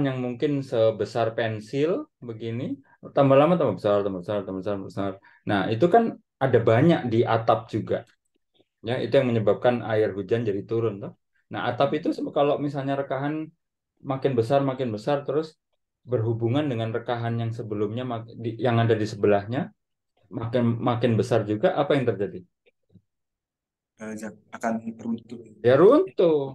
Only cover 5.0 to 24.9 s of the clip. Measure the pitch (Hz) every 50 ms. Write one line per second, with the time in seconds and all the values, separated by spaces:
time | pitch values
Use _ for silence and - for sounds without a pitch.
5 | 98 98 98 - _ - _ _ - - 104 98 92 98 113 113 170 175 180 233
6 | 233 226 - - _ _ _ - 135 127 117 113 - 113 113 120 151 175 165 -
7 | - 120 110 117 120 - 113 113 113 - 113 113 - - - 107 90 - 95 92
8 | - _ _ _ _ _ _ _ _ _ _ _ _ _ _ _ - 110 127 131
9 | 120 110 120 139 131 123 117 113 107 104 98 - - 123 123 120 113 110 110 107
10 | 107 101 95 101 95 90 113 117 120 107 95 101 90 87 113 113 113 110 101 98
11 | 123 180 - _ _ _ _ _ _ - 113 104 92 120 117 113 143 143 151 151
12 | - 311 294 - 294 - - 156 143 143 139 - 143 143 139 143 135 139 139 139
13 | 139 - 139 131 139 147 151 156 156 156 _ _ _ _ _ _ _ _ _ _
14 | - 135 135 131 - 139 131 117 113 117 139 139 139 139 127 127 135 120 107 104
15 | - 143 143 139 143 - 135 151 160 - - _ _ _ _ _ _ _ _ _
16 | _ 117 123 127 113 117 117 110 117 113 123 147 156 143 120 113 113 113 110 113
17 | 117 - 120 117 117 117 117 117 117 113 113 - 113 104 107 104 107 101 110 123
18 | 127 127 117 110 - - - - 117 120 113 - - 123 117 117 117 113 113 104
19 | 107 104 - 101 104 101 101 101 101 110 120 143 - - _ _ _ _ _ _
20 | _ _ _ _ _ - - 113 117 113 120 123 117 117 117 117 - 123 120 117
21 | 120 120 113 104 98 - 123 107 101 104 107 107 - 185 - 151 143 - 151 139
22 | 123 113 98 95 101 87 87 90 - _ _ _ _ _ _ _ _ _ _ 101
23 | _ _ _ _ _ _ _ _ _ _ _ _ _ _ _ _ _ _ _ -
24 | 110 110 110 107 110 104 - _ _ _ - - - 113 113 110 110 113